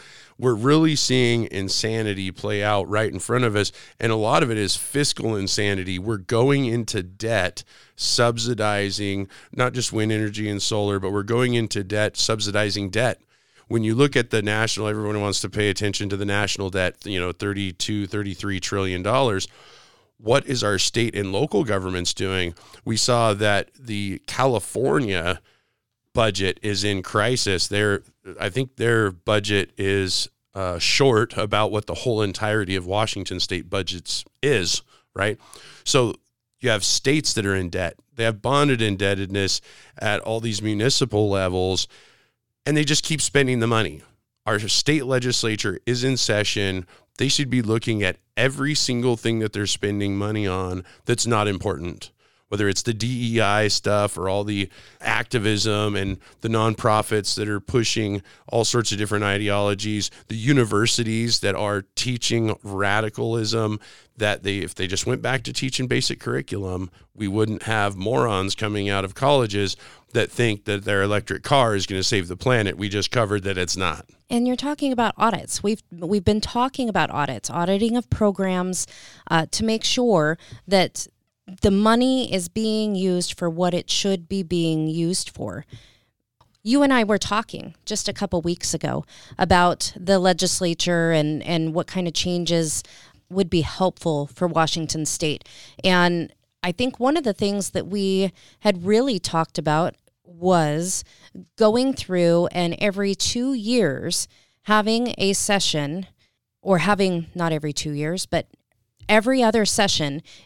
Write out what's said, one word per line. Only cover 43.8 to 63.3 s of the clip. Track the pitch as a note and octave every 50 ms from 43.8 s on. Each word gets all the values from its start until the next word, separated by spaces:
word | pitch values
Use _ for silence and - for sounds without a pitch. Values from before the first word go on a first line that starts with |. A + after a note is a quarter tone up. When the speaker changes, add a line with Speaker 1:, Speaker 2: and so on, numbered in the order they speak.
| G#2+ D2+ D2 C#2+ - _ _ _ _ _ _ _ _
Speaker 1:
Our | G#2+ A2 G2+
state | G2+ G2 - - - - D3+ D#3 B2+
legislature | B2+ C3 B2+ B2 B2+ A#2+ - - A2+ A2 G#2 - G#2+ F#2 - -
is | - B2+ B2 B2
in | C3+ C3
session. | A#2+ - - G#2+ G#2 G#2+ - - G#2 G2+ G2 F#2+ F#2+ F2 - - - _ _ _ -
They | B2 C3+
should | - - C#3+ B2+
be | B2 B2+ A#2
looking | G#2 A2 A#2 - A#2 A2 G#2+ G2+
at | F#2 F2+ - _ _ _
every | G#2 A#2+ C3+ C3+ C#3+ C3+ D3 D3+
single | C#3+ - - B2 A#2+ A#2+ B2+ A#2+
thing | A2+ - A#2+ A2+ A2+
that | A2 G#2+ -
they're | G#2 G#2
spending | G2 - - - G2+ G#2 G2+ G2+ G2+ G2
money | G2 G2+ G#2 G#2+ G#2+ G#2
on | F#2+ F#2 F#2+ F#2+ F#2 F#2 F#2 F2+ - - - _
that's | - A#2 - -
not | A2+ A#2 G#2+ G#2
important, | G#2 G2 F2 - G#2 F2 C#2+ E2 F2 D#2 - - - _ _ _ _ _ _ _ _
whether | G#2+ G2+ G#2
it's | G2+ F#2+ -
the | - A#2+ A#2
D | G#2+ A#2 A#2+ B2+ A#2+ B2 A#2 A2+
E | A2+
I | G#2+ G2+ G2+ G#2+ G#2+ G#2
stuff | - - - G2 G#2 G#2 G#2 G2+ -
or | - F2 F#2+
all | F#2+ G2+ G#2
the | G#2 G#2 G2 G2 F#2+ - - - - - - -
activism | - A2 A2 A#2 - - A#2+ G2 G#2+ G#2+ G#2 F#2 A2 G#2 G#2 G#2 G#2+ G2+
and | G2 G2 G2 F#2+ - - - - _
the | - A2+
nonprofits | A2+ A2 A2 A2+ G#2+ - - A#2 G#2+ G#2+ G#2+ - A2 G#2+ G2 - -
that | - G#2+ G#2
are | G#2 G2+
pushing | - - - A#2+ A2 - - A2+ A2 G2 G2+ G2+ - - - - _ -
all | - A#2 A2
sorts | - - A#2+ A2 -
of | G#2
different | G2+ G#2+ G2 G#2 G#2 G#2
ideologies, | G2+ G2 G2+ G#2+ G2+ G2+ G2+ G2+ G2+ G#2 G2 G#2+ G#2+ G#2+ G#2 F#2+ - - - - -
the | A2
universities | A2+ G#2+ C3+ D3 C3+ A#2+ G#2 G#2+ G2+ A2+ A2+ - - A#2 A2 A2 A2+ A#2 A#2 A2+ -
that | - G2+ G2
are | - G#2 G2+ G#2 G2+ G2 - _
teaching | - - B2 B2+ A#2+ - - A#2+ A#2 A2+ A2 G#2+ - -
radicalism, | G2+ G2+ F#2+ G2+ G2 G2+ G#2+ A2 G#2+ - - A#2+ A#2